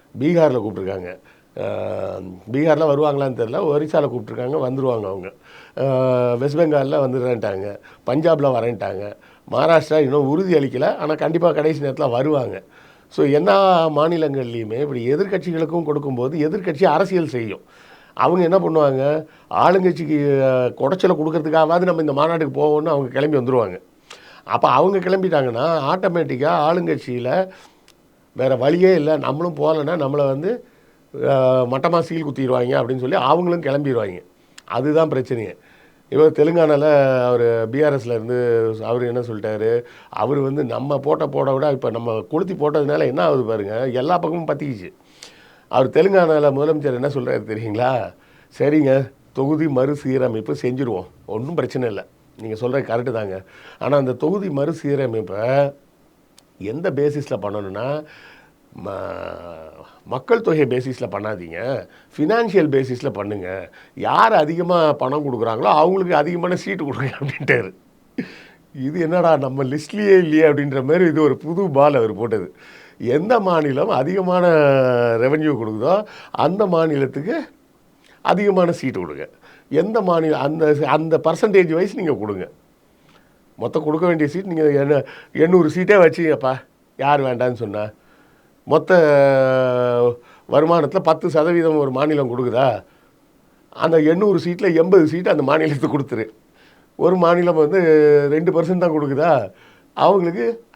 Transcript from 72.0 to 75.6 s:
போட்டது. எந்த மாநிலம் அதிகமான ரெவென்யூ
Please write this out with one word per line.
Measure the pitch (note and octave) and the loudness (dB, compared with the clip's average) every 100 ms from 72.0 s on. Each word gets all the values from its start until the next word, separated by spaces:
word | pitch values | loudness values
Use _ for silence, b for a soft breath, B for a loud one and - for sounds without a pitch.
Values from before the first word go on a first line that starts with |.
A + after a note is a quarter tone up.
| A2+ | 0
போட்டது. | G2 A2+ G#2 F2 B B B B - | -2 -4 -4 -4 B B B B -8
எந்த | A#2 C#3 G3 A#3+ | -2 0 2 0
மாநிலம் | F#3+ E3+ D3+ C3 G3 | 2 0 0 0 0
அதிகமான | D3 C#3+ F#3+ F3+ F3+ F3+ D#3+ C#3+ C3+ B2+ B2 A#2+ A#2 | 0 0 -2 0 2 4 4 6 4 4 2 2 2
ரெவென்யூ | B2+ D3+ D#3 C3+ | 2 2 0 -2